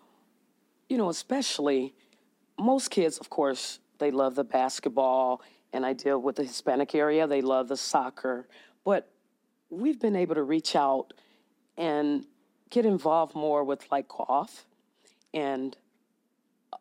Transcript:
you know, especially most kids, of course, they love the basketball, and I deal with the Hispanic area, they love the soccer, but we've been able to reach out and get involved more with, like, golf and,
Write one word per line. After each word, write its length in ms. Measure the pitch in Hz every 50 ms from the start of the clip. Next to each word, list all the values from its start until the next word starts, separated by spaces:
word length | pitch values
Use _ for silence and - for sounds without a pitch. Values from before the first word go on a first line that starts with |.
| _ _ _ _ _ _ _ _ _ _ _ _ _ _ _ _ _ -
you 100 | 262 240
know, 100 | 208 175
especially 880 | 160 - - - 254 277 247 - - - 143 143 139 131 131 135 - _ _ _ _ _ _ _ _ _ _ _ _ -
most 320 | 202 240 269 269 - -
kids, 280 | - 208 170 156 151 -
of 120 | - -
course, 480 | - - 147 139 127 - - - - - _ _ _ -
they 120 | 147 147
love 240 | 131 135 135 131 127
the 80 | 139 131
basketball, 1000 | 113 - 131 127 127 - - - 139 113 135 131 131 127 131 131 127 127 - - - _ _ _ _ -
and 140 | 127 131
I 60 | 131 131
deal 280 | 127 - 143 139 131
with 140 | 123 139 123
the 80 | - 143
Hispanic 540 | 127 - - - - 127 135 143 - -
area, 320 | 151 147 151 151 160 160 143
they 140 | 143 139 131
love 260 | 131 131 131 127 120
the 80 | 139
soccer, 720 | 131 - - - 147 127 127 - - - 131 123 120 127 - - - - - _ _ -
but 260 | 185 202 165 - - _ _ _ _ _ _ _ _ _ _ _ -
we've 300 | 165 180 233 311 285 226
been 160 | - 220 202
able 180 | 185 175 160 160
to 80 | 156 143
reach 320 | 131 160 160 - - -
out 380 | 160 143 139 135 131 - - - _ _ _ _ _ _ _ _ _ _ _ -
and 500 | - - 160 147 147 147 147 147 139 - - _ _ _ _ _ _ _ -
get 160 | - 240 220
involved 500 | 220 196 165 - 160 156 165 160 147 -
more 260 | 156 151 151 147 147 143
with, 240 | 135 139 139 - - 147
like, 160 | 139 - -
golf 580 | - - 113 - 127 143 139 - - - - _ _ _ _ _ _ _ _ _ _ _ _ _ -
and, 440 | 156 147 139 135 131 131 131 - - _ _ _ _ _ _ _ _ _ _ _ _ _ _ _ _ _ - - -